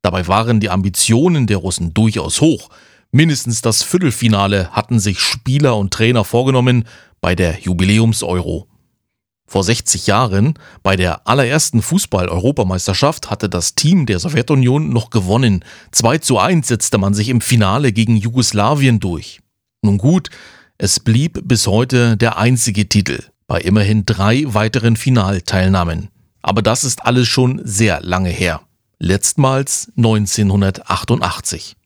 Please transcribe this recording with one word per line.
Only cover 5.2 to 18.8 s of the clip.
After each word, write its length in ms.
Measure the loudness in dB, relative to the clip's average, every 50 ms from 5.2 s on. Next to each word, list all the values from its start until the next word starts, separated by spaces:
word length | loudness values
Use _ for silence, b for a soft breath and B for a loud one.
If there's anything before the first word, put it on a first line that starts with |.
| -4 -4 -4 -6 _ -2 0 2 2 2 2
und 160 | 0 -2 -4 -2
Trainer 300 | 0 2 2 2 0 0
vorgenommen 640 | 0 0 0 2 2 2 2 2 4 2 2 0 B B B B B B B
bei 140 | -2 -2 0
der 240 | 0 0 -2 -2 -4
Jubiläums-Euro. 1080 | -4 -4 -2 0 2 2 2 2 2 2 0 -2 -4 -4 -4 -4 -4 -4 -6 -8 -8 _ _ _ _ _ _ _ _ _ _ _ _ _ _ _ _
Vor 180 | _ -2 -2 0
sechzig 440 | 0 -2 -2 -2 -4 -4 -2 0
Jahren, 480 | 0 0 2 0 0 0 0 0 0 0 B B B B B
bei 140 | _ 0 0
der 320 | 2 0 -2 -2 -4 _
allerersten 560 | -2 0 0 2 2 0 0 -2 0 0 -2 0
Fußball-Europameisterschaft, 1500 | 0 -2 -2 -2 0 -2 -2 -2 -2 -2 -2 -2 -2 0 0 -2 -2 -2 -4 -4 -4 -2 0 0 0 -2 -4 -8 -10
hatte 180 | -6 -4 -4
das 280 | -4 -4 -4 -4 -4 -4
Team 320 | 0 2 2 2 2 2
der 100 | 0 -2
Sowjetunion 760 | -2 -2 -2 -2 -2 0 2 2 2 4 2 2 0 0 0
noch 200 | -2 -2 -2 0
gewonnen. 520 | -2 -2 0 2 2 2 4 2 2 0 B B B B B B
Zwei 260 | -4 0 2 2 0
zu 220 | 0 0 0 2 2
eins 300 | 2 2 2 0 0 -2
setzte 280 | -2 -2 -2 -2 0
man 160 | 0 0 0 0
sich 160 | 0 -2 0
im 100 | 0 -2
Finale 540 | 0 2 2 2 2 2 2 2 0 0 0
gegen 240 | 0 0 2 2
Jugoslawien 840 | 0 0 0 -2 0 -2 0 0 0 0 2 2 2